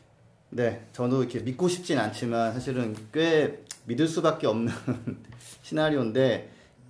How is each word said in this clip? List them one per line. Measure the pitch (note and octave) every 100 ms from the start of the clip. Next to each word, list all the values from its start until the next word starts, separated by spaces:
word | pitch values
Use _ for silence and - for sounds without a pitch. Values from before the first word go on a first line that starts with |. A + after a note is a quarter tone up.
| _ _ - _ _
네, | A#2+ A#2 A2 -
저도 | - B2 C3
이렇게 | B2+ A#2+
믿고 | A#2 B2+ F3+
싶진 | F3 - C#3+
않지만 | A2 - A#2+ A#2 A2+
사실은 | B2 C3 B2+ A2+ G#2+ -
꽤 | D3+ E3 D#3 C3 - - - -
믿을 | B2+ D#3+
수밖에 | E3+ D#3+ D#3+ C3+
없는 | A2 A#2 - - B2 - -
<laughs> | - - - -
시나리오인데, | - D#3 D#3 D3 A2+ B2 C3 G2 - - - - -